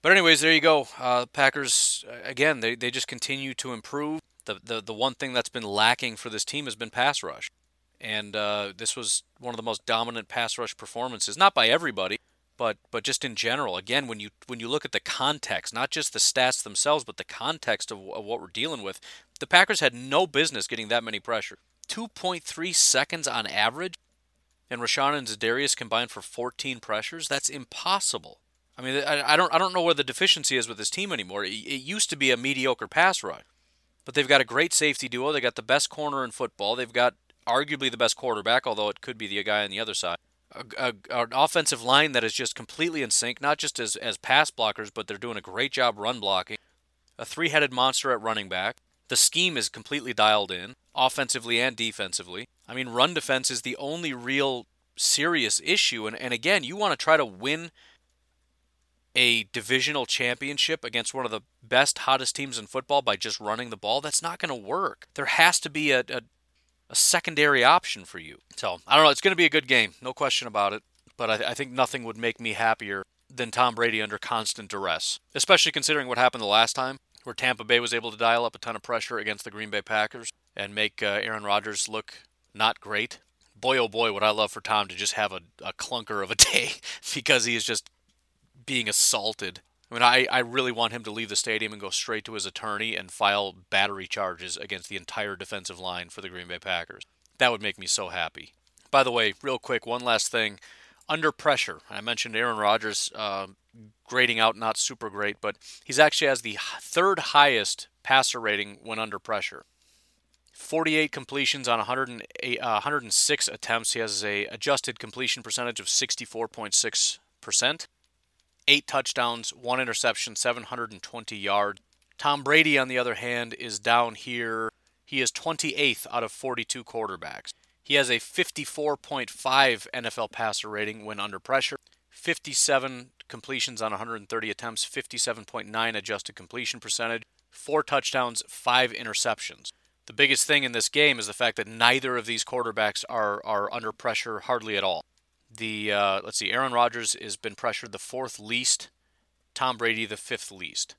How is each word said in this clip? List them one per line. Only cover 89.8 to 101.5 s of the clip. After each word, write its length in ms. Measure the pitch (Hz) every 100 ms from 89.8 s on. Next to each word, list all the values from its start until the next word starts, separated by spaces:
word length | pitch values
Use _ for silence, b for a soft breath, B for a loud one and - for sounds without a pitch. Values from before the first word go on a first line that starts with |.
| _
I 40 |
mean, 100 | 117
I, 240 | 120 127 127
I 80 | 127
really 320 | 120 127 127
want 220 | 113 117
him 100 | 120
to 80 | 107
leave 180 | 107 110
the 60 | 101
stadium 360 | - 110 110
and 100 | 104
go 80 | 98
straight 360 | - - 110 107
to 80 |
his 120 | 110 95
attorney 500 | - 110 101 113 90
and 160 | 92
file 440 | - 101 101 98 92 _
battery 380 | 101 101 98 92
charges 500 | - 95 87 90 -
against 320 | 98 95 -
the 80 | 98
entire 380 | 82 - 104 92
defensive 440 | 95 101 90 87
line 300 | 92 90 87
for 120 | -
the 80 | 95
Green 180 | 90 87
Bay 120 | 87
Packers. 440 | 98 87 82 98 - _ _ _
That 140 | 127
would 100 | 113
make 180 | 104 98
me 80 | 92
so 220 | - 92
happy. 440 | 87 82 - 80 _ _ _ _
By 140 | 139
the 80 | 127
way, 220 | 120 110 95
real 180 | 139 101
quick, 260 | - 120 -
one 180 | 120
last 260 | 123 110 -
thing. 300 | 120 107 98 B B B B B
Under 220 | 156 156
pressure, 480 | - 156